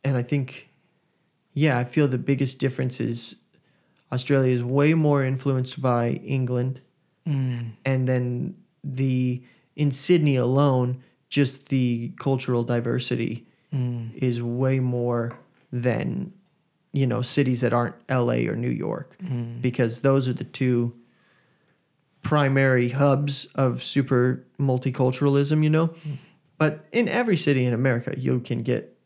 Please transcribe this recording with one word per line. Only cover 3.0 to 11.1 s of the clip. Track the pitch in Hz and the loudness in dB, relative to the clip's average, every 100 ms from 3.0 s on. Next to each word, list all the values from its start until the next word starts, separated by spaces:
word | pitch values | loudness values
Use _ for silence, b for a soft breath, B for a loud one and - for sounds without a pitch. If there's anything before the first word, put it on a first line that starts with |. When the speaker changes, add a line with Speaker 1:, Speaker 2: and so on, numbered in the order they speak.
Speaker 1:
is | 117 117 - - _ _ _ _ _ _ _ | -4 -4 -8 -12 _ _ _ _ _ _ _
Australia | 127 - 139 131 | -6 0 2 4
is | 127 | 2
way | 120 135 147 | 0 2 4
more | 165 151 143 | 4 4 4
influenced | 131 135 139 131 123 - | 2 -2 0 0 -2 -2
by | 135 120 117 127 | 0 2 0 -2
England. | - 139 123 123 127 131 _ _ _ _ - | -2 -2 0 0 -2 -6 _ _ _ _ -4
Speaker 2:
Mm. | 139 131 120 117 110 | -2 -2 -4 -8 -6
Speaker 1:
And | 135 131 127 | -2 0 2
then | 127 123 123 156 - _ _ | 0 0 -4 -6 -8 _ _
the, | 143 131 135 127 127 123 b b b - | -10 -2 0 2 0 -2 b b b -2
in | 147 | -2
Sydney | 135 - 175 151 | -2 2 4 4
alone, | 131 123 131 147 127 123 127 b | 2 2 4 4 4 0 -2 b